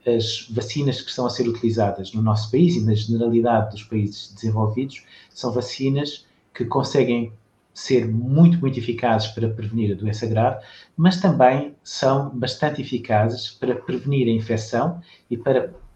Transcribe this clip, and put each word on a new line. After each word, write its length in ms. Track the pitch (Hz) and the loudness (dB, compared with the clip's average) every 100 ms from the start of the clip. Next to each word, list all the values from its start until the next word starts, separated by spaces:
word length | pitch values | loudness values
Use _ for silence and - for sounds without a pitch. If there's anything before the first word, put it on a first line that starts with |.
| - | 2
as 400 | 117 107 - - | 0 0 -6 -6
vacinas 500 | 113 110 147 139 120 | -6 -4 -2 -2 -2
que 80 | - | -8
estão 160 | - 123 | -4 -4
a 60 | |
ser 160 | - 120 | 0 -2
utilizadas 680 | 113 117 107 104 95 95 | 0 -2 2 0 -2 -6
no 80 | 113 | 0
nosso 300 | 110 107 - | 2 2 0
país 240 | 131 175 170 | 4 4 4
e 100 | 107 | 2
na 80 | |
generalidade 800 | 110 110 113 117 117 117 113 107 | 2 0 0 2 2 4 2 0
dos 120 | - | -6
países 480 | - 110 101 - - | -6 -4 -2 -6 -18
desenvolvidos 680 | - 113 107 113 113 135 - - - - | -8 -2 0 0 -2 -6 -10 -20 -20 -20
são 200 | - 123 | -8 -4
vacinas 760 | 113 - - 135 139 143 - _ _ _ | -4 -6 -4 -2 0 -2 -8 _ _ _
que 100 | - | -8
conseguem 720 | - 139 135 139 123 120 117 - _ _ _ | -4 -2 0 2 2 0 -2 -10 _ _ _
ser 340 | - - 127 113 | -16 0 0 2
muito, 520 | 110 123 143 170 170 | -2 2 6 6 6
muito 180 | 135 127 | 0 -2
eficazes 520 | 110 117 120 113 - | -6 -2 0 0 0
para 200 | - 110 | -4 -4
prevenir 420 | 107 107 113 104 | -4 -4 -2 -2
a 80 | 92 | -2
doença 280 | 107 107 113 | -4 -4 -2
grave, 360 | 107 117 - - - - - | 2 0 0 -12 -20 -18 2
mas 240 | 170 185 | 2 4
também 560 | 196 131 127 135 147 - | 2 6 4 4 -4 -12
são 460 | - - 135 135 139 | -16 -2 2 2 -2
bastante 540 | 123 120 - 151 143 | -4 -6 -2 -4 -2
eficazes 680 | 127 123 - 110 110 113 - | -6 -6 0 2 2 -2 -10
para 260 | - 127 123 | -6 -4 -4
prevenir 520 | - 127 131 139 117 | -4 -6 -2 0 2
a 40 | |
infecção 680 | 113 110 135 - 117 151 170 - - _ | 0 0 -4 -2 -2 -2 -4 -14 -20 _
e 60 | 117 | -4
para 380 | 139 131 - - - | 0 0 0 -10 -20